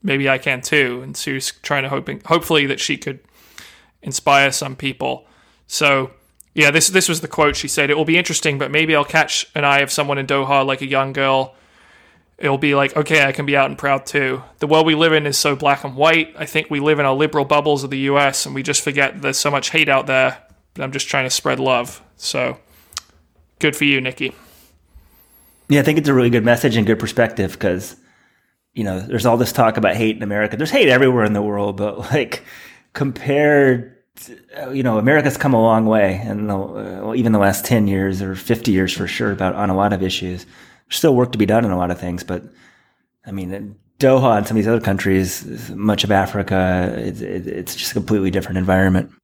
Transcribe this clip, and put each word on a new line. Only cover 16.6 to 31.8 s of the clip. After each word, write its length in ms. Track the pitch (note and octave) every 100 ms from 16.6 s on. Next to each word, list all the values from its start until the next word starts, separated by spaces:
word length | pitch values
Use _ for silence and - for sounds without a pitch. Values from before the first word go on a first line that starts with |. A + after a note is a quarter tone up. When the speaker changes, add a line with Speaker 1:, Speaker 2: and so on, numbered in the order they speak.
| D3+
Speaker 1:
we 100 | D3
live 180 | D3 D3+
in 60 |
our 100 | C#3
liberal 300 | C3+ D3+ D3
bubbles 400 | C#3 D3 D3 C#3+
of 60 | C3+
the 80 | C3+
U 200 | C3+ C#3
S 280 | C#3 C3+ C#3+
and 80 |
we 80 | C3+
just 200 | C#3 C#3+
forget 380 | - C#3+ C#3 -
there's 160 | C#3 C3+
so 140 | D3+
much 180 | C#3+ -
hate 220 | E3 D3
out 160 | C3+ C3+
there. 320 | C3 C3 - _ _ _
But 100 | -
I'm 100 | C3+
just 140 | C3+ -
trying 200 | C#3 B2+
to 40 |
spread 300 | - C#3+ C3
love." 420 | C3 B2 A#2+ - _ _
So 400 | - C3 B2 B2+ _ _ _ - _ _ _ _ _ _
good 180 | D3+ D3
for 80 |
you, 160 | D3 C#3
Nikki. 320 | B2+ B2 C3+ - - _ _ _ _ - _ _ _ _ _ _ _
Speaker 2:
Yeah, 120 | C#3+
I 20 |
think 160 | C3 D#3
it's 100 | D3
a 60 |
really 160 | C3 A#2+
good 140 | A#2
message 320 | A2 A#2 C3 A2+
and 100 | G#2+
good 120 | G#2+
perspective 600 | A2 - A2+ - F#2+ -
'cause, 360 | G2+ F#2 - - _ _ _ _ _ _ _
you 120 | -
know, 140 | G#2 F#2
there's 260 | G#2+ B2 A#2+
all 100 | A#2
this 160 | B2
talk 240 | - A#2 A2
about 180 | G#2
hate 220 | F#2+ A2 A2
in 60 |
America. 340 | G#2+ G#2 G#2 A2
There's 140 | D3+
hate 180 | C#4 -
everywhere 360 | - C3+ B2
in 100 | G#2+
the 80 | G#2
world, 340 | G#2 G2+ G2+
but, 340 | G2